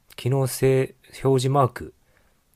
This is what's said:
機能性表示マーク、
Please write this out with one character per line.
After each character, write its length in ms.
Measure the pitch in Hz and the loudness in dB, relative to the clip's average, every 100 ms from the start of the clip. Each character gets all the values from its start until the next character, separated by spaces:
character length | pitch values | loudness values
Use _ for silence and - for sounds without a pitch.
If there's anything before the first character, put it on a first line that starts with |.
| _ - | _ -8
機 120 | 123 | -2
能 160 | 135 131 | -2 -2
性 480 | - 131 131 131 - _ - | 0 2 2 -2 -8 _ -4
表 200 | 135 135 | 0 0
示 60 | 131 | 2
マ 140 | 143 | 2
ー 60 | 123 | 0
ク、 240 | - - - _ _ _ _ _ | -2 -14 -18 _ _ _ _ _